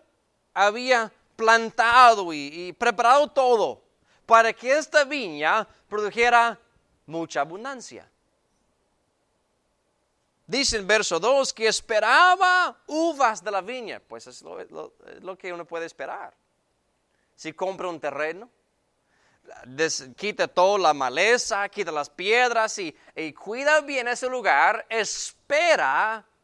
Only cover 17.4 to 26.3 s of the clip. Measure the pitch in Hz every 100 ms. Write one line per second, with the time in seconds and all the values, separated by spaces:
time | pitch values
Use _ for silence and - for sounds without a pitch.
17.4 | 156 156 190 185 180 160 143 139 151 175
18.4 | 247 _ _ _ _ _ _ _ _ _
19.4 | - - 120 131 160 - 131 - 202 196
20.4 | 165 - 185 202 170 143 131 139 208 240
21.4 | - 202 202 208 170 151 143 - 190 233
22.4 | 247 226 220 214 165 - _ - 156 -
23.4 | 190 240 285 311 285 277 240 240 254 254
24.4 | 190 143 170 214 - 226 196 - - -
25.4 | - 285 339 262 139 147 214 220 -